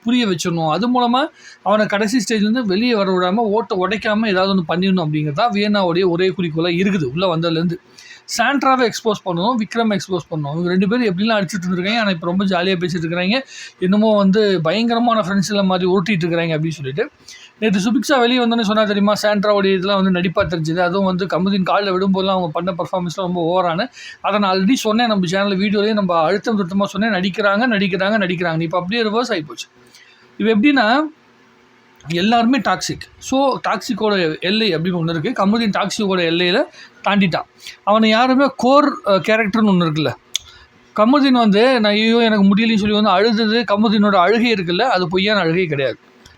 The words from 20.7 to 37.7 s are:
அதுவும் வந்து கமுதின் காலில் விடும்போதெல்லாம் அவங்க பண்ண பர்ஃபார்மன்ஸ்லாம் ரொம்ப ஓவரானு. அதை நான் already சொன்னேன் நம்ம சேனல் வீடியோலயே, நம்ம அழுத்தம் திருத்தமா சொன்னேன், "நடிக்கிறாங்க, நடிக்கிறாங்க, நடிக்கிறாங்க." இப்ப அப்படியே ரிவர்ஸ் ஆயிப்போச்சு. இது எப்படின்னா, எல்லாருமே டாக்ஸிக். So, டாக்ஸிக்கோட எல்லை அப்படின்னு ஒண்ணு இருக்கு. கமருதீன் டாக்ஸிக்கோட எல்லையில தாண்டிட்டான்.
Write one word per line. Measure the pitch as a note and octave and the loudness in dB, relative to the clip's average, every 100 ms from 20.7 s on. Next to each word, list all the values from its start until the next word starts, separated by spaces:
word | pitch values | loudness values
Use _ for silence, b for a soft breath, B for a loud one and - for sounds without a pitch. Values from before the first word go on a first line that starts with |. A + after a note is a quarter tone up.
| E3+ | 0
அதுவும் | F3 G3 | 0 0
வந்து | F#3+ F3+ F#3+ | 0 -2 -2
கமுதின் | E3 F#3+ G3+ | -2 0 0
காலில் | F#3 F#3 G3 | 0 0 0
விடும்போதெல்லாம் | F#3 G3 F#3+ F#3+ F#3 | 0 0 0 0 0
அவங்க | E3+ | -2
பண்ண | E3+ F3+ F3+ | -4 -4 -4
பர்ஃபார்மன்ஸ்லாம் | E3+ F#3 F3 G3 | -4 -4 -4 -6
ரொம்ப | F3+ F3+ E3 F3+ | -4 -2 0 0
ஓவரானு. | F3+ E3 B3+ B B B | 0 -2 -6 B B B
அதை | G3 G3+ | -2 0
நான் | G3 F#3+ | 0 2
already | F#3+ | 2
சொன்னேன் | C4 G#3+ A3 A#3 | 0 0 0 0
நம்ம | G3+ F3 | 0 -2
சேனல் | G3 G3+ F#3 | -2 -2 0
வீடியோலயே, | G#3 G#3 G#3 | 0 0 0
நம்ம | G#3+ F#3 E3+ | 0 0 2
அழுத்தம் | D#3 G3+ - G#3 | 2 0 0 -2
திருத்தமா | F3 G3 | 0 -2
சொன்னேன், | G3+ G3 A3+ | -2 -2 -2
"நடிக்கிறாங்க, | F#3 G3 E3+ G3+ G3+ B3+ G3+ | 0 -2 0 0 2 0 0
நடிக்கிறாங்க, | G3 F3+ F#3+ A3 | 0 0 0 0
நடிக்கிறாங்க." | F#3 F3 F3 D#3+ | -2 -2 -2 -2
இப்ப | E3 F3+ | -2 -4
அப்படியே | F3+ A#3 | -2 -2
ரிவர்ஸ் | G#3+ A3+ A#3+ | -2 -2 -2
ஆயிப்போச்சு. | F#3 D3+ - - _ - B B B B - | -4 -8 -14 -18 _ -20 B B B B -4
இது | G#3 G#3+ | 0 2
எப்படின்னா, | C#4+ C#4 G#3+ C4+ D#4 - _ _ _ _ _ _ _ _ C#3+ | 4 4 2 2 -2 -8 _ _ _ _ _ _ _ _ -6
எல்லாருமே | E3+ G#3 A#3 A#3 C4+ | -2 2 2 2 2
டாக்ஸிக். | G3+ F#3 - - - - | 0 -2 -4 -8 -12 -16
So, | - C4 C#4 G3 F#3 | -4 0 0 -2 -4
டாக்ஸிக்கோட | G#3 - G#3+ G#3+ G3 D#3+ D#3 | -4 -4 -2 0 0 0 -2
எல்லை | F3 G#3+ A3 D#3+ | -2 0 0 0
அப்படின்னு | F3+ F3 | -2 -2
ஒண்ணு | E3 E3 | -2 -2
இருக்கு. | F#3+ A#3 G3 | -4 0 0
கமருதீன் | A3+ A3+ - | 2 0 -2
டாக்ஸிக்கோட | G3 - G3 F#3 | -2 -2 -2 0
எல்லையில | E3 E3+ F3 G#3+ - B B - G3 | 0 0 2 0 -2 B B -6 -2
தாண்டிட்டான். | G3+ F#3+ D3+ - _ B | 2 2 -2 -6 _ B